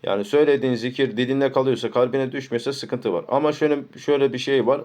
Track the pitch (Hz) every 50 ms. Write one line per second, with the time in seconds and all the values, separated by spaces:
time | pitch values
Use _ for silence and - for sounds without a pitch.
0 | - 92 98 98 101 - - 147 151 147 143 135 131 131 123 113 110 127 123 -
1 | 135 127 107 110 127 120 135 139 139 131 131 135 127 135 127 110 - 110 98 127
2 | 123 123 113 135 135 131 131 143 131 - 120 117 117 135 139 135 - - - 123
3 | - 110 90 85 82 - 120 139 151 151 147 147 151 151 147 143 131 - - -
4 | - - 147 139 139 139 131 127 127 - 139 135 113 113 139 151 -